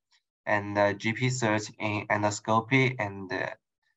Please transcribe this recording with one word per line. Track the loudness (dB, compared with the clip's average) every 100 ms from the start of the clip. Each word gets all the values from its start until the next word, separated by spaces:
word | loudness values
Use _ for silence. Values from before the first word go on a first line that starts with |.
| _ _ _ _ -2
and | -2 0 2
a | 2 2
G | -4
P | 0 -2
cert | 0 0 0 -2 -8
in | -4 -4 0
endoscopy | 0 0 -2 2 2 4 2 2 0
and, | -6 -6 -6
uh, | -6 -6 -8 _ _ _